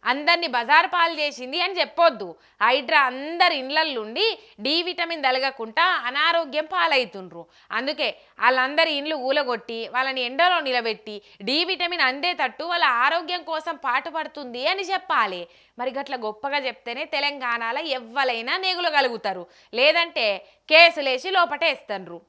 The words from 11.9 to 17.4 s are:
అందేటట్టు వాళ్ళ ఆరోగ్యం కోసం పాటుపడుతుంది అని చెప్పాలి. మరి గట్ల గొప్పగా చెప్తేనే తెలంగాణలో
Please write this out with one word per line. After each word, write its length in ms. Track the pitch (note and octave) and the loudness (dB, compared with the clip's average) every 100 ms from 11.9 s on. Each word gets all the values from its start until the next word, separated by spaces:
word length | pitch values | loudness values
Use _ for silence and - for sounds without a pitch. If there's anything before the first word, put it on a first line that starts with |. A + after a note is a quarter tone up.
| F4 C4 | 2 0
అందేటట్టు 560 | C4+ E4+ F4+ B3+ - E4 | 0 -4 -2 -4 -4 -4
వాళ్ళ 160 | F4 D#4 A#3+ C4 | 2 2 4 2
ఆరోగ్యం 380 | E4 E4+ F4+ D#4+ | 2 -2 -6 -4
కోసం 260 | D#4+ D#4+ D#4 C4+ | -6 -6 -6 -2
పాటుపడుతుంది 760 | B3 E4 D#4+ D4 D4 C4 A#3+ C4+ | -2 -2 -8 -8 -10 -12 -4 -2
అని 120 | F#4+ F#4 | -2 -2
చెప్పాలి. 500 | F#4+ F#4 D4+ G#3+ F#3 E3+ _ _ - | -4 0 0 0 -2 -12 _ _ -8
మరి 120 | B3 C4 | -6 -6
గట్ల 160 | C#4 C4+ G#3+ | -8 -6 -6
గొప్పగా 320 | G#3+ C#4 C#4+ C4 | -6 -4 -2 -4
చెప్తేనే 360 | A#3+ - A#3+ D4+ D4 | -8 -10 -8 -4 -2
తెలంగాణలో 680 | C#4+ C#4+ | -2 -4